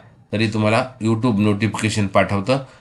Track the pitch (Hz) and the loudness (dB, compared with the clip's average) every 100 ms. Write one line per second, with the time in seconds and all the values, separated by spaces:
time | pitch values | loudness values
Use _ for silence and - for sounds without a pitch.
0 | - - - 107 113 110 107 113 131 - | -6 -20 -8 -2 -2 0 2 2 -2 -4
1 | 110 113 123 101 107 101 110 - 110 110 | -2 0 0 2 2 2 -2 -2 -2 0
2 | 98 104 92 98 98 139 139 - | 0 2 0 0 0 -2 -4 -18